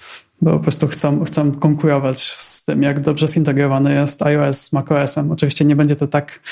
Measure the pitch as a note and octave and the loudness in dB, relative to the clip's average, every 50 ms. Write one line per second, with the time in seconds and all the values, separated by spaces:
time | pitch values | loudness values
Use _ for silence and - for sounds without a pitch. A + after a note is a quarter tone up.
0 | - - - - - _ _ - E3+ D#3+ D#3+ D#3 D#3+ D#3 C3+ - - C#3+ - - | -20 -20 -20 -20 -20 _ _ 0 0 2 2 2 0 0 -2 0 -2 -2 -2 0
1 | - D3 C#3+ D3 F3+ - - - D3 D3 C#3 C#3+ - D3+ D3+ D3+ D3 D#3 C#3+ C#3 | 0 0 0 0 -2 -2 0 0 0 0 0 2 2 2 2 2 2 0 0 0
2 | C3+ C3 C3 - - - - - - - - - - - D3 C#3+ C#3 C#3+ C#3+ D3 | 0 -2 -2 -2 -4 -4 -4 -2 -2 -2 -2 -2 -2 -2 -2 0 0 0 0 0
3 | C#3 D#3 D3 D3+ D#3+ D3+ - E3+ D#3 D3 C3+ C#3 C#3+ C#3 C3+ C3+ C#3 C#3 C#3+ C#3 | 0 -2 0 0 0 0 0 0 0 0 2 2 2 2 2 2 2 2 2 2
4 | C#3+ D3 - - - D3+ D3 D3 D3 C#3+ C3+ - - - - C3+ - - D#3+ C#3+ | 0 0 -2 -2 0 0 2 2 2 0 0 -2 -2 -2 -2 -2 -2 0 0 0
5 | C#3+ C3+ - - D3 D3+ D#3+ D#3 - C#3+ - - D3+ D3 D3 C#3+ D3+ D3 D3 C#3+ | 0 0 -2 -2 -2 -2 -2 0 -2 -2 0 2 2 4 4 4 4 2 2 0
6 | D3 C#3+ - D3 C#3+ - - - - - | -2 -2 -2 -2 -4 -4 -12 -20 -16 -14